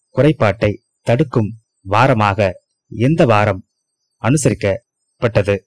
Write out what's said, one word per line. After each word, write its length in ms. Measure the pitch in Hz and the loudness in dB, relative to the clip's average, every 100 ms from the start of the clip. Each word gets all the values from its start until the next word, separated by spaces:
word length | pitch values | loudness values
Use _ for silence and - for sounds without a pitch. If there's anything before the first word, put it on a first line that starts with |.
| _ | _
குறைபாட்டை 760 | - 147 156 104 - 107 - _ _ | 0 0 2 0 0 -4 -4 _ _
தடுக்கும் 580 | - 120 151 123 107 - _ _ 98 | -2 -2 -2 -2 -4 -6 _ _ -2
வாரமாக 640 | 104 135 113 104 98 98 - _ _ _ | 2 2 2 0 0 -2 -4 _ _ _
எந்த 360 | - 127 160 | -4 -2 2
வாரம் 440 | 135 104 104 92 - _ _ _ _ _ | 2 2 2 -2 -10 _ _ _ _ _
அனுசரிக்கப்பட்டது? 1400 | 113 156 127 104 101 95 - _ _ _ 120 107 95 101 | -2 0 0 -2 -2 -4 -8 _ _ _ -4 -2 -2 -2